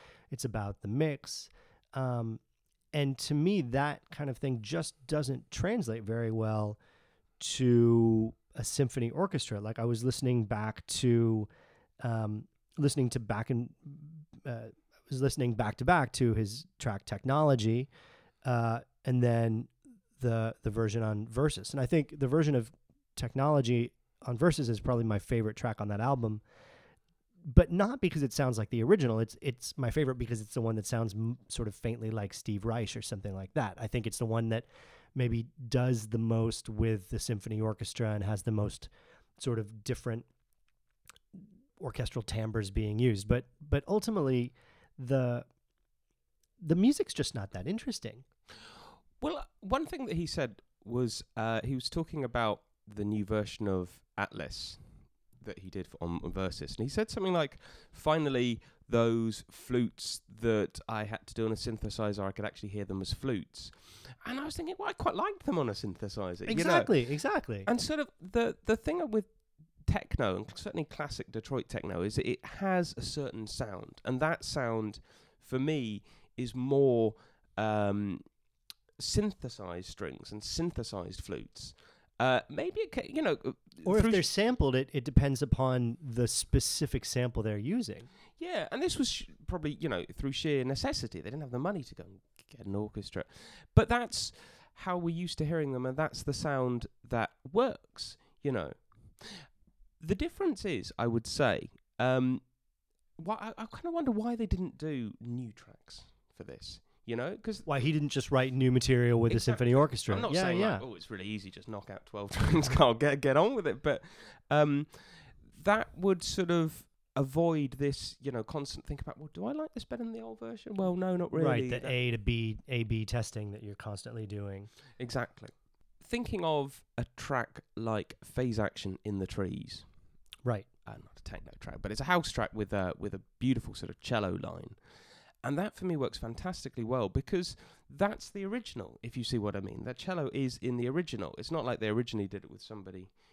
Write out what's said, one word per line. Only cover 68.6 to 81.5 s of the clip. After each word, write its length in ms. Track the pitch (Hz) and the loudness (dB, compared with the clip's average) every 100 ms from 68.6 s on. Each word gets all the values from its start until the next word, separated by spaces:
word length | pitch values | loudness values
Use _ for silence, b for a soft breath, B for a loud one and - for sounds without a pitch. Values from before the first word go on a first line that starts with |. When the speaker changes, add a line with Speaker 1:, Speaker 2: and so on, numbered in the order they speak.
Speaker 2:
the 120 | - 220 | 0 0
thing 340 | - 349 294 | 0 -2 0
with 160 | 214 - _ _ _ - _ - | 0 0 _ _ _ -20 _ 0
techno, 500 | - - - 110 95 | 0 0 0 2 0
and 100 | 110 | -4
certainly 300 | - - - | -10 -6 -6
classic 460 | 147 - 147 - - | -6 -6 -8 -8 -8
Detroit 380 | 113 - 131 - | -10 -4 -6 -4
techno, 320 | - - 87 | -6 -4 -2
is 140 | 101 127 | -2 0
it 220 | - - | -2 -4
has 500 | - - 196 180 170 - | -8 -4 0 2 0 -4
a 60 | |
certain 440 | 123 151 139 113 107 | -8 -6 -6 -8 -8
sound. 540 | - 113 95 104 - | -6 -6 -8 -12 -10
And 160 | - 127 | -4 0
that 240 | 156 - | 0 0
sound, 560 | - 151 120 113 107 - b b b b | -4 -2 0 0 -2 -6 b b b b
for 160 | - 131 | -4 0
me, 440 | 143 156 113 104 b b b - | 0 0 -2 -6 b b b -8
is 160 | 123 | -6
more, 600 | 123 131 139 135 117 110 - b b b - | -4 2 6 8 6 4 0 b b b -2
um, 640 | 107 107 101 101 101 - - _ _ _ - - _ - | 2 2 2 2 -2 -4 -10 _ _ _ -20 -20 _ -10
synthesized 920 | - 214 208 - 123 - 92 87 92 | 0 0 0 -4 -10 -10 -8 -8 -10
strings 420 | - 85 - - | -8 -8 -8 -12
and 100 | 104 | -12
synthesized 800 | - - 170 123 110 98 92 92 | -6 -4 -2 -4 -6 -6 -8 -10
flutes. 520 | - 69 - | -8 -10 -10